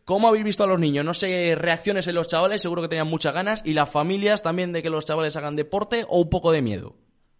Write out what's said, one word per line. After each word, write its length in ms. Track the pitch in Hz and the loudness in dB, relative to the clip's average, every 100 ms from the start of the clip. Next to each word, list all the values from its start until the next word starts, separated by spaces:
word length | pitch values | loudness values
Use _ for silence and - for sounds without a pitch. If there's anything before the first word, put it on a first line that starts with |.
¿Cómo 240 | - 190 226 | -2 2 4
habéis 160 | 220 | 4
visto 200 | 214 196 | 2 0
a 20 | 202 | 2
los 120 | 185 | 4
niños? 280 | 160 143 156 | 2 2 -2
No 80 | |
sé, 400 | 175 196 180 175 160 | -2 -2 0 0 2
reacciones 480 | 170 165 202 196 175 | 0 0 0 -2 0
en 100 | 170 | -2
los 120 | 165 | 0
chavales, 320 | 165 185 208 | 2 2 0
seguro 220 | 175 170 | -2 -4
que 60 | 165 | -2
tenían 200 | 160 156 | -2 -2
muchas 240 | 160 156 | 0 0
ganas, 300 | 143 196 214 | -2 -2 -2
y 80 | - | -2
las 180 | 151 143 | 0 2
familias 520 | 147 156 196 202 208 | 0 0 0 2 2
también 320 | 175 170 180 | 0 -2 -2
de 80 | 170 | -4
que 80 | 160 | -4
los 160 | 156 151 | -4 -2
chavales 280 | 156 156 151 | -2 -2 -4
hagan 180 | 147 147 | -6 -4
deporte, 480 | 151 196 208 233 220 | -2 -2 -2 -4 0
¿o 140 | 175 | 2
un 80 | 170 | 2
poco 240 | 180 170 | 2 2
de 80 | 160 | 2
miedo? 360 | 123 95 - - _ _ _ _ | 2 -4 -8 -18 _ _ _ _